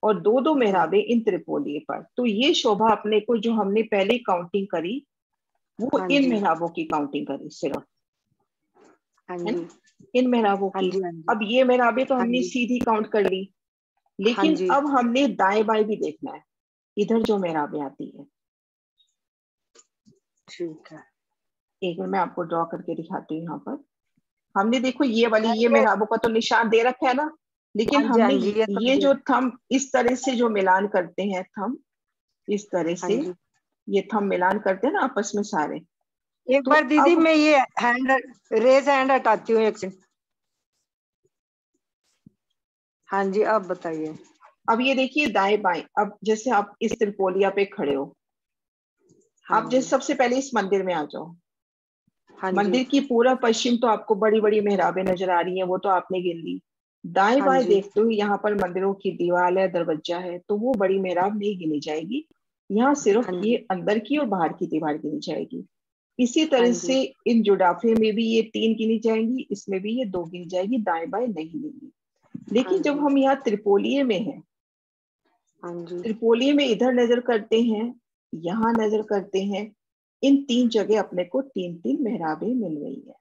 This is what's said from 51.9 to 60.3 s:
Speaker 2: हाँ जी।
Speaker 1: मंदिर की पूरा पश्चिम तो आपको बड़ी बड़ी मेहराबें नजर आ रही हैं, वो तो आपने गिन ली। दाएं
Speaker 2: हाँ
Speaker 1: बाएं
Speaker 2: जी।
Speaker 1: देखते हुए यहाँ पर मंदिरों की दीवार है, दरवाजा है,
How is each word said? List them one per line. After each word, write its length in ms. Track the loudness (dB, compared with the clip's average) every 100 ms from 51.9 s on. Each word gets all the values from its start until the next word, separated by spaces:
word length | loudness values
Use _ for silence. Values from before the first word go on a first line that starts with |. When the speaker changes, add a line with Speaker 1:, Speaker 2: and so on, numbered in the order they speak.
| _ _ _ _ -10
Speaker 2:
हाँ 140 | -2
जी। 60 | 0
Speaker 1:
मंदिर 260 | 2 0
की 160 | 2 0
पूरा 320 | 2 2 4 2
पश्चिम 400 | 0 0 0 0
तो 100 | 2
आपको 280 | 0 0 0
बड़ी 220 | 2 4
बड़ी 180 | 4 2
मेहराबें 420 | 2 2 0 0
नजर 260 | -2 0 2
आ 100 | 0
रही 160 | 0 -2
हैं, 80 | -2
वो 120 | -2
तो 120 | 0
आपने 320 | 0 0 -4
गिन 160 | -4 -6
ली। 200 | -8 -10 _ _ _ _
दाएं 360 | -6 0 2 4
Speaker 2:
हाँ 80 | 4
Speaker 1:
बाएं 140 | 2
Speaker 2:
जी। 60 | 4
Speaker 1:
देखते 320 | 2 0 0
हुए 140 | 0 2
यहाँ 220 | 0 0
पर 180 | -2 -2
मंदिरों 360 | -2 -2 -2 -2
की 160 | -6
दीवार 440 | -4 0 2 2 2
है, 100 | 0
दरवाजा 480 | 0 -2 -4 -4 -6
है, 180 | -6